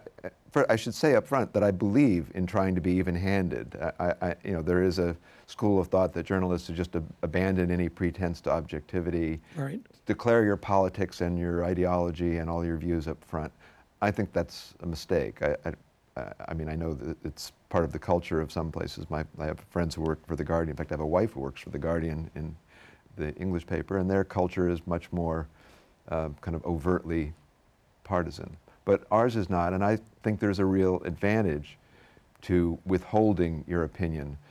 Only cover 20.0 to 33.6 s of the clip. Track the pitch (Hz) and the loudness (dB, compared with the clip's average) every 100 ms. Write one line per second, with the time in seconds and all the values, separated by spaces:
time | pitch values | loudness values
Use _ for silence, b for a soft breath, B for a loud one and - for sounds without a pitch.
20 | 80 76 - 78 78 82 80 71 78 76 | -4 -4 -4 -4 0 0 0 -4 -6 -4
21 | 78 87 113 67 67 - - 73 80 82 | 0 2 2 -2 -8 -10 -12 -6 -2 -2
22 | 80 78 80 73 80 78 _ b b b | -2 -4 -8 -8 -10 -10 _ b b b
23 | _ - 76 - 95 87 - 82 80 95 | _ -8 -6 -4 -4 -4 -4 -6 -2 -2
24 | 92 98 95 95 90 95 87 87 90 85 | 2 2 0 0 0 2 0 0 -2 -6
25 | - 90 82 80 78 b b b b b | -4 -4 -2 -2 -6 b b b b b
26 | - 80 78 73 - 82 - 82 80 90 | -6 -4 -4 -6 -6 -6 -4 -2 2 0
27 | 80 82 78 - _ _ _ _ _ _ | 0 -4 -4 -8 _ _ _ _ _ _
28 | - 92 82 - 82 - - b - 98 | -2 -2 -2 -6 -14 -16 -20 b 2 2
29 | - 107 123 113 90 90 85 92 101 107 | 4 4 4 2 0 2 2 2 2 0
30 | - _ 110 104 104 95 95 95 92 90 | -4 _ -2 0 0 2 2 4 4 2
31 | - 78 101 110 95 73 76 - b b | -2 -2 2 2 2 -2 -6 -18 b b
32 | b b b _ - 90 85 82 92 90 | b b b _ 2 4 4 0 0 -2
33 | - 107 110 90 85 80 | 2 4 4 4 2 -2